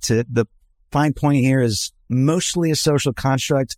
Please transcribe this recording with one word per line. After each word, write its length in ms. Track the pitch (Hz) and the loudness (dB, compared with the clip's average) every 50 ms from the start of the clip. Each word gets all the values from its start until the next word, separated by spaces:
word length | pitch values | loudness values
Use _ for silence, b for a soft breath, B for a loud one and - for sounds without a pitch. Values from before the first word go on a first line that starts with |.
| - | -2
to, 220 | - 113 113 117 - | -2 0 0 0 -2
the 180 | 120 120 110 - _ _ _ _ _ _ _ _ | -2 -2 -2 -2 _ _ _ _ _ _ _ _
fine 220 | - 143 151 151 131 | -2 0 0 0 0
point 320 | - 147 147 143 135 123 | 0 0 0 2 2 2
here 160 | 131 135 131 | 2 2 2
is 320 | 127 117 101 - - - _ _ _ - | 2 0 0 -2 -6 -8 _ _ _ -4
mostly 640 | 120 127 135 147 165 180 - - - 180 170 160 151 | 0 0 2 2 2 0 -2 -2 -2 -2 -2 -2 -2
a 40 | |
social 360 | - - 156 147 139 - 143 117 | 0 0 0 0 0 0 -2 -4
construct. 640 | - - 135 135 131 - - 147 139 135 - - | -2 -2 0 0 0 0 0 0 0 -2 -4 -8